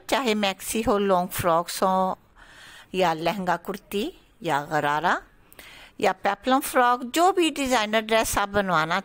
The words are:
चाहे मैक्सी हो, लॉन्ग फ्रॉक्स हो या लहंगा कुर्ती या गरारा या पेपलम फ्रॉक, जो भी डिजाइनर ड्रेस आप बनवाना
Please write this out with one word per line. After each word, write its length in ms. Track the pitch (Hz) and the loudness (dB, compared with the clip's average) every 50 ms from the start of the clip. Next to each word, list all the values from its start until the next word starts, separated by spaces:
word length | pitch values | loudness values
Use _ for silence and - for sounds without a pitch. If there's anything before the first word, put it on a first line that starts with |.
| - - | -2 -2
चाहे 260 | - 220 277 233 214 | -2 0 0 0 0
मैक्सी 440 | 214 208 196 190 - - - - 220 | 0 0 -2 -4 -4 -6 -6 -4 -2
हो, 160 | 226 262 214 202 | 0 0 0 2
लॉन्ग 300 | 202 196 190 180 180 190 | 2 2 2 2 0 -2
फ्रॉक्स 500 | - - - 180 160 170 175 - - - 208 | -4 -2 0 2 2 2 0 -2 -4 -2 0
हो 360 | 190 190 190 185 185 - - _ _ _ - - - - - - - - - - _ - | 0 2 2 0 -2 -4 -6 _ _ _ -20 -20 -20 -20 -20 -20 -20 -20 -20 -16 _ -2
या 180 | 185 185 165 165 | 0 0 0 0
लहंगा 420 | 156 165 170 - 208 180 180 170 | 0 -2 -2 -2 -2 -2 -2 -2
कुर्ती 540 | 170 - - 190 - - - - 202 226 339 - - _ _ _ - - | -2 -4 -8 -10 -10 -10 -8 -6 -4 -4 -6 -8 -12 _ _ _ -8 -4
या 180 | 165 147 143 147 143 | -2 -2 -2 -2 -2
गरारा 500 | 156 151 147 143 147 151 156 185 233 359 - - _ _ _ - - - - - - - - - _ - | -2 0 0 0 0 0 0 0 0 -2 -4 -10 _ _ _ -20 -20 -20 -20 -20 -20 -20 -20 -20 _ -2
या 120 | - 190 180 | 0 0 0
पेपलम 440 | - - 202 196 - - 254 262 269 | 0 -2 -4 -2 -2 0 0 0 0
फ्रॉक, 400 | - - - 262 247 240 247 247 254 | 0 0 2 2 4 4 2 0 -2
जो 260 | 240 - 320 339 370 | -4 0 2 4 4
भी 180 | 381 381 339 320 | 4 2 0 0
डिजाइनर 500 | 285 285 277 254 254 233 208 214 214 226 | 0 -2 -2 0 0 0 0 0 0 -2
ड्रेस 360 | 220 220 226 220 233 - - | 0 2 0 0 0 0 0
आप 120 | 220 202 202 | -2 -2 0
बनवाना 500 | 202 208 196 190 175 156 156 160 170 196 | 0 0 0 2 2 0 0 0 -2 -4